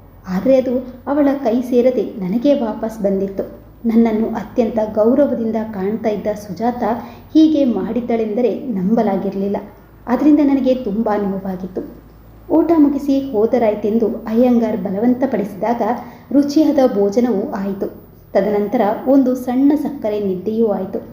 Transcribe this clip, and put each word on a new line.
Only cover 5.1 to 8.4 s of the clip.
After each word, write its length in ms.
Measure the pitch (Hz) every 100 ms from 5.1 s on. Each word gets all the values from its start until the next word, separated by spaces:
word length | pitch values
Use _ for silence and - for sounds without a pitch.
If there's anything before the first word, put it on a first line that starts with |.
| 277 269 214 226 220 220
ಕಾಣ್ತಾ 360 | 208 190 226 226
ಇದ್ದ 180 | 208 208
ಸುಜಾತ 560 | 208 - 170 233 240 208 240 - - -
ಹೀಗೆ 300 | 311 311 294
ಮಾಡಿದ್ದಳೆಂದರೆ 920 | 262 202 185 233 - 226 220 208